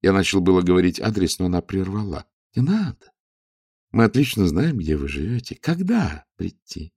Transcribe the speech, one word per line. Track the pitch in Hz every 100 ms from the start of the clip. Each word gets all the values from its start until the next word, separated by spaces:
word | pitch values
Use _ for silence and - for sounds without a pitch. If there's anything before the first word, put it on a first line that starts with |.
Я | 90
начал | 98 95 98
было | 90 92
говорить | 90 90 90 -
адрес, | 110 107 85 -
но | 92
она | 90
прервала: | - 95 95 101 104 76 - _ _ -
"Не |
надо. | 135 214 185 - _ _ _ _ _ _ _ _ _
Мы | -
отлично | 113 123 139 - 92
знаем, | 78 156 135
где | 78 78
вы | 69
живёте. | 71 82 120 - -
Когда | - 170 185 233 123 76 _ _
прийти?" | 90 - _ - 78